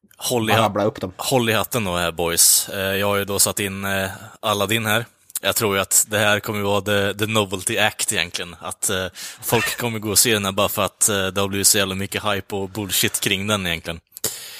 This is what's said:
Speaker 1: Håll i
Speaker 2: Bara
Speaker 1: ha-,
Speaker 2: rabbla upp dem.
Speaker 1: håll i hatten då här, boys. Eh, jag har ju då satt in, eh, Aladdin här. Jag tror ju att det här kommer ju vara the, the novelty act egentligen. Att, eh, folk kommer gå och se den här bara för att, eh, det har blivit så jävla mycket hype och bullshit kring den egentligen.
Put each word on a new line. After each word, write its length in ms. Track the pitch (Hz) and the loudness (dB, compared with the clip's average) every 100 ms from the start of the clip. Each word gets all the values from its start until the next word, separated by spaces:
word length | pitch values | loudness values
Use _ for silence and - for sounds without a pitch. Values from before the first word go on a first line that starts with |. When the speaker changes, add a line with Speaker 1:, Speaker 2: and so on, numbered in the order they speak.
| _ - | _ -10
Speaker 1:
Håll 320 | - 123 110 | -2 0 4
i 20 | |
Speaker 2:
Bara 80 | 107 | 4
Speaker 1:
ha-, 40 | 107 | 4
Speaker 2:
rabbla 160 | 101 | 4
upp 160 | 104 - | 0 0
dem. 120 | 95 - | -8 -6
Speaker 1:
håll 340 | - 131 113 | 0 2 2
i 20 | |
hatten 320 | 110 95 123 | 2 0 -2
då 120 | 98 87 | -2 0
här, 160 | 85 | 0
boys. 560 | 80 85 85 - - - | 0 0 4 4 4 0
Eh, 120 | 101 | -4
jag 260 | 95 98 101 | -2 0 2
har 100 | 101 | 0
ju 80 | |
då 140 | 98 98 | 0 0
satt 220 | 107 95 | 0 0
in, 240 | 98 98 | -4 -4
eh, 240 | 98 98 95 - - - | -4 -2 -2 -6 -16 -6
Aladdin 460 | 110 101 98 113 110 | -2 0 2 0 2
här. 180 | 107 117 _ _ - | 0 -2 _ _ -4
Jag 140 | 98 - | -2 0
tror 180 | 110 98 | 2 2
ju 40 | |
att 240 | 95 - - | 2 0 2
det 100 | 104 | 2
här 220 | 104 104 | 2 2
kommer 180 | - 104 | 0 -4
ju 60 | |
vara 160 | 101 101 | 0 0
the, 340 | 98 101 98 | 2 0 0
the 120 | 101 107 | -2 -2
novelty 520 | 110 98 98 95 104 | 0 0 -2 -2 0
act 340 | 107 - - | 0 0 -4
egentligen. 440 | 104 85 - 87 85 | -2 -2 -6 -10 -12
Att, 300 | 90 - - | -12 -6 -2
eh, 160 | 95 90 - - - | -2 -4 -8 -14 -10
folk 360 | - 117 - - | 0 0 0 -4
kommer 200 | 120 110 | -4 -4
gå 120 | 107 | -2
och 80 | 95 | 2
se 140 | 123 | 4
den 100 | 107 | 2
här 80 | 98 | 2
bara 160 | 98 98 | 0 0
för 140 | - | 2
att, 260 | 92 - - | -2 0 0
eh, 180 | 101 95 | 2 0
det 140 | 95 | 0
har 80 | 98 | -2
blivit 180 | 98 95 | 2 2
så 120 | 107 | 4
jävla 160 | 98 | 2
mycket 300 | 95 98 101 | -2 -4 -4
hype 300 | 107 101 - 101 | -2 -2 -4 -6
och 120 | 95 | -6
bullshit 500 | 101 98 - 92 - | -6 -4 0 0 0
kring 260 | - 98 101 | 0 0 0
den 200 | 104 90 | -2 0
egentligen. 340 | 82 82 82 _ - - - - - | -4 -6 -12 _ -10 -8 -8 -14 -16